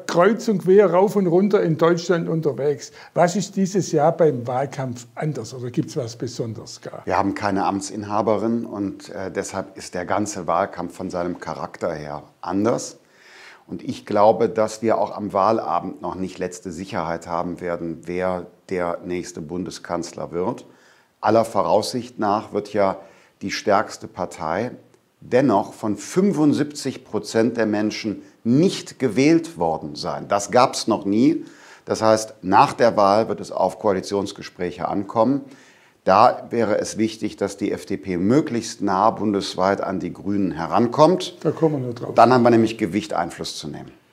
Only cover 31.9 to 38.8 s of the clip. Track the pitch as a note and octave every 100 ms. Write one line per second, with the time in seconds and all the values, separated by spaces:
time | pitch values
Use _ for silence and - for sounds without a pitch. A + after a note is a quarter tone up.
31.9 | G#2+ A2 G#2+ - - F2+ G#2 C#3 - A#2
32.9 | G2 G2 G#2 G#2 G#2 G2 - F2+ - G#2+
33.9 | F#2+ - G2+ G2 - - - F2+ - D2+
34.9 | F#2 G2+ A#2 A#2 C#3 - - - _ _
35.9 | _ - G2 B2 - - A#2 G#2 G#2 F2+
36.9 | G2 A2 - A2 - G2+ - F#2+ F#2 -
37.9 | G2 G2 F2+ G2 C#3+ D#3 A#2 - -